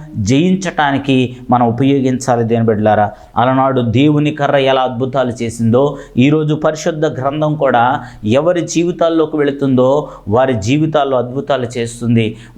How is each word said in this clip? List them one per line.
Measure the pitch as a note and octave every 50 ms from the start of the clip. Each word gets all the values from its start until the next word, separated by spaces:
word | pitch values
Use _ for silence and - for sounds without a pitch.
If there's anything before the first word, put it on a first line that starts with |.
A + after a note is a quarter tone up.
| - - -
జయించటానికి | A2 G#2 F#2+ C3 C#3 E3+ F#3 F#3 F#3 - F3 - - D3+ C#3+ C#3 C3+ - - C3+ C3 B2+ A#2 B2 - - -
మనం | B2+ A#2+ B2 A#2
ఉపయోగించాలి, | A#2 B2+ C#3 C3+ C#3 C#3 B2+ C3 B2+ A#2+ - - B2 A#2+ A#2
దేని | A2 A#2 A2+ A2
బిడ్డలారా. | A2 A2 G#2 G#2+ G#2+ G#2 G#2 G#2 G2+ - - - - - -
అలనాడు | A#2+ B2+ C3 C3+ C3 C3+ C3 B2+
దేవుని | A#2+ A#2 A2+ B2+ C#3+ D#3 D3+ D3 D3+ D3
కర్ర | D3+ D3+ C#3+ C3 C3+
ఎలా | C#3 C3+ C3+ C3 C3
అద్భుతాలు | C3 B2 A#2+ A#2 C3 C3 B2 C#3 B2+ B2 A2+ A#2 A#2
చేసిందో, | A2+ - - A#2 A2+ A2+ B2+ C#3 C#3+ C#3 - - - - A#2
ఈరోజు | B2 C#3+ D3+ D#3 D#3 D3 D3+
పరిశుద్ధ | - - D#3 D#3 D3+ - F3+ D#3+ D#3 D#3+
గ్రంథం | D3+ B2 B2+ B2+ C#3 C#3+ D#3 D#3 D3+ D3+
కూడా | D3 D3 C3 B2 A#2+ A#2+ B2+ C3+ C#3+ - - - - G#2
ఎవరి | G#2 A2+ C#3 D#3 F3 F3+ F3
జీవితాల్లోకి | D3+ D#3 - D#3 E3+ F3 E3+ E3 E3+ E3 E3 E3 D#3 D3+ D#3+ D3+
వెళుతుందో, | C#3+ C#3+ C#3 C#3 C#3 C3+ C3 B2+ B2+ C3 C#3 D3 C#3+ - - - - -
వారి | G2+ B2 C3 C3+ B2
జీవితాల్లో | G#2+ F#2 A2 C3+ D3+ D#3 D#3 D#3 D3+ C#3 C3+ C3+ B2
అద్భుతాలు | A#2+ B2 B2 C#3 C3+ - C#3+ B2+ B2 A#2 - B2
చేస్తుంది, | A#2 A2+ - - A#2+ A#2 A#2+ A#2 A2+ G#2+ - - - - -